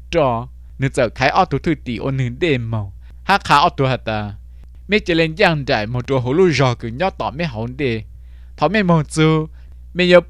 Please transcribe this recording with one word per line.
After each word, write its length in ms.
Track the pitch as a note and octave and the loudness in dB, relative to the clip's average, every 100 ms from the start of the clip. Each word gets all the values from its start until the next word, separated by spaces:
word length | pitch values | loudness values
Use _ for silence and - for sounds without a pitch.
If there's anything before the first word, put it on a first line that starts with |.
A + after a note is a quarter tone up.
| - | -2
trò, 360 | E3+ C#3 A2+ B2+ - - - | 2 2 0 -4 -14 -18 -4
nên 140 | C3+ | -2
giờ 160 | - A2+ - | 2 0 2
khai 140 | C3+ | 2
ở 160 | F3+ F3+ | 2 0
tụi 140 | C3+ | 0
thứ 160 | F3 D3+ - | -2 -4 -4
tỷ 120 | A#2 | -6
ôn 200 | C3+ C3+ | -4 -2
hứng 220 | B2 B2 | -4 -2
đêm 320 | E3+ C3 A2+ | 0 0 -2
màu. 220 | A2 G2+ - - - | -6 -6 -12 -20 -8
Ha 140 | - G3 | 0 0
khá 200 | - D3 | 4 4
ở 120 | E3+ - | 4 2
tụi 100 | C3 | 0
hả 100 | B2 | 0
ta? 360 | - G#2+ G#2 G2+ - - - - - | -2 -4 -6 -10 -16 -20 -20 -18 -2
Mẹ 120 | G#3 | -2
chỉ 140 | - | 2
lên 240 | E3 D#3+ D#3+ | 0 0 2
giang 280 | F#3+ D3+ C3 | 2 2 0
trại 220 | B2 G#2+ | 0 0
mong 160 | B2 | -4
chúa 160 | A#2+ C3+ | -2 0
hú 140 | A#2+ | 2
lúc 140 | D#3 F#3 | 4 4
rong 240 | C3 C3 A#2+ | 4 2 0
cứ 100 | A#2 | -6
nhon 260 | A#2+ F#3+ - | -4 -4 -2
tỏ 140 | G#2 | -6
mẹ 140 | C3 E3+ | -4 -6
hồn 320 | A2 A#2 B2+ | -6 -8 -4
đê. 260 | C3+ A2+ G2+ - - - - - | -4 -4 -8 -16 -20 -20 -18 -2
Thầu 120 | D#3+ | 0
mẹ 140 | A3 | 2
mong 200 | F#3 E3 D3 | 2 2 2
chú, 420 | D#3 D#3 D#3 D#3 - - - - | 2 2 2 -2 -10 -20 -20 -8
mẹ 140 | F3 F3+ | 0 6
nhớ 120 | F3 | 6